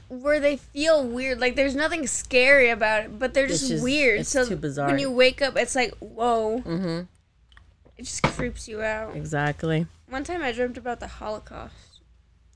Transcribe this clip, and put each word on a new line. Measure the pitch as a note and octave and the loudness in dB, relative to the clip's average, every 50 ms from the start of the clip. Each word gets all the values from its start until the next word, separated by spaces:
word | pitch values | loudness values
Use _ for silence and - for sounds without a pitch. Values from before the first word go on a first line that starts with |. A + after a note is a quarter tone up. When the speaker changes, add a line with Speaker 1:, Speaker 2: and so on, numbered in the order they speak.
| - - | -12 -14
Speaker 1:
where | B3+ B3+ B3 C#4+ D4 D4+ | -16 -6 0 0 2 4
they | C#4 C#4+ D4 | 4 2 0
feel | C4 - - - C#4+ D4 D#4+ D#4+ D4+ C4+ | 0 -6 -12 -6 -2 2 4 4 4 4
weird. | A#3+ A#3 B3 B3+ C4+ B3+ A#3 | 0 -4 -4 -2 -4 -2 0
Like, | B3 B3 A#3+ | 0 0 2
there's | C4 C4+ C#4 B3+ | 2 0 2 2
nothing | C4+ D4+ D#4 E4 E4+ D4 | 0 0 0 0 -2 -4
scary | A#3+ - - - - - B3 B3 C4 C#4+ C#4 B3+ A#3 | -4 -4 -6 -6 2 4 4 8 8 8 8 8 6
about | A#3 G#3+ A3 G#3+ A3 G#3+ A3 | 4 2 2 2 2 0 -2
it, | - - G#3+ | -4 -6 -4
but | C4 B3+ - | -4 0 2
they're | C#4 C4+ | 2 2
Speaker 2:
It's | C4+ C#4 - | 2 2 0
Speaker 1:
just | C#4 C4 | 0 0
Speaker 2:
just, | G3 D#3 B3 | -2 0 0
Speaker 1:
weird. | B3 C4+ D4+ D4 B3+ G#3+ F3+ | 0 2 4 4 4 4 2
Speaker 2:
it's | D3+ - | 0 0
Speaker 1:
So | - - B3+ | 0 0 0
Speaker 2:
too | A#3+ G3 | 0 -2
bizarre. | D#3 C#3+ D3+ C3+ C#3+ C#3+ C#3 | -4 -4 -6 -4 -2 0 0
Speaker 1:
when | C#4 C#4 | 0 0
you | C#4 C4+ | 0 -2
wake | B3+ A#3+ B3+ B3+ B3+ - C#4 | 2 4 4 4 4 2 -2
up, | C4+ C4 F3+ | -2 0 -2
it's | A#3 A#3+ - | -2 0 0
like, | C4+ B3 - - - | -2 -2 -2 -4 -10
"Whoa." | - G#3 A3 A3+ A3+ B3 A#3+ A3+ A3 G#3+ A3 B3+ | -18 -16 -8 -2 0 2 2 2 0 0 -2 -4
Speaker 2:
Mm-hmm. | B3 - E3 E3+ F#3+ F3 E3 E3+ F3+ F3+ _ _ _ _ _ _ _ _ _ - - _ _ _ _ - _ - | -4 -4 -6 -4 -4 -4 -4 -6 -8 -10 _ _ _ _ _ _ _ _ _ -20 -20 _ _ _ _ -20 _ -18
Speaker 1:
It | A#3+ | -14
just | C4 - - - | -10 -8 -2 -2
creeps | B3 - - B3+ B3 A#3 - - | -2 0 0 -6 -6 -6 -10 -14
you | - A3 G#3+ | -12 -10 -6
out. | G#3+ G#3+ A3 G#3+ A3 G#3+ - | -4 -4 -4 -4 -6 -10 -10
Speaker 2:
Exactly. | D3+ D3+ D3+ D#3 C#3+ D3 D3 D3 - - D#3+ D#3+ D#3 E3+ E3 - _ _ _ | -10 -8 -4 -2 0 0 0 -2 -2 -2 0 0 0 0 -2 -6 _ _ _
Speaker 1:
One | B3 C4 C#4+ | -8 -8 -6
time | C#4+ F4 F4+ D#4 | -6 -6 -4 -4
I | C4 A3+ | -4 -2
dreamt | A3+ B3 B3 A#3+ B3 | -2 -2 -4 -4 -8
about | A3+ B3 A#3+ A#3+ | -8 -8 -8 -8
the | - | -10
Holocaust. | G3 - - - G#3+ G#3+ G#3+ - - A3+ A3 A2+ - - - - _ _ - _ _ _ _ _ _ _ _ _ _ _ | -16 -14 -12 -10 -10 -10 -10 -12 -16 -16 -16 -16 -16 -18 -20 -20 _ _ -20 _ _ _ _ _ _ _ _ _ _ _